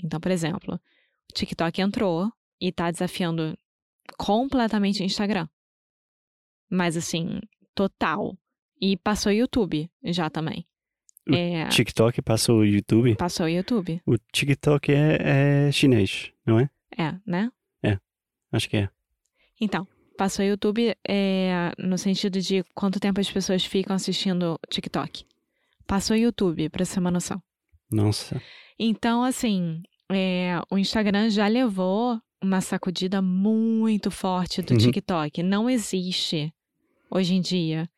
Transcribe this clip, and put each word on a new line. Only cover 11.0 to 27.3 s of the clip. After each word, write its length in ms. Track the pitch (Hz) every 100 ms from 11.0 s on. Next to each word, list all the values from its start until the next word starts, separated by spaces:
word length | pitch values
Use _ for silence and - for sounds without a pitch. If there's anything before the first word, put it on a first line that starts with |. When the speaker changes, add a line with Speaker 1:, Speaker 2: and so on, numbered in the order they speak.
| _ _ -
Speaker 2:
O 60 |
Speaker 1:
É. 340 | 180 175 170 -
Speaker 2:
TikTok 520 | - 113 - 117 131
passou 380 | - 110 - 113
o 60 | 107
YouTube? 500 | 101 - 113 127 107
Speaker 1:
Passou 320 | 175 - 160
o 20 |
YouTube. 500 | 170 190 233 175 165 -
Speaker 2:
O 100 | 120 -
TikTok 600 | - 143 139 147 147 -
é, 720 | 143 151 151 151 139 143 143 143
é 40 |
chinês, 600 | 139 143 117 95 - - _ -
não 140 | 113
é? 100 | 143 - _ -
Speaker 1:
É, 200 | 156 185 -
né? 260 | 175 233 - _ _
Speaker 2:
É, 140 | 107 98 - _ _ _ _
acho 180 | 117 -
que 80 | 107
é. 120 | 98 - _ _ _ _ _ _
Speaker 1:
Então, 280 | 214 175 190 _ _ -
passou 280 | 196 - 196
o 20 |
YouTube, 480 | 202 208 214 233 - -
é, 640 | 202 196 190 185 180 175 -
no 180 | 185 185
sentido 420 | 196 190 208 190
de 240 | 175 190 - -
quanto 240 | 202 196
tempo 200 | 202 196
as 120 | 190
pessoas 340 | 196 185 185 -
ficam 300 | 196 185 190
assistindo 640 | 185 180 196 180 175 156 -
TikTok. 560 | - - 160 139 - - _ _ _ _ _ -
Passou 280 | 196 - 220
o 40 |
YouTube, 500 | 233 - 185 165 151
pra 160 | - 180
você 80 |
ter 60 | 190
uma 100 | 180
noção. 300 | 180 -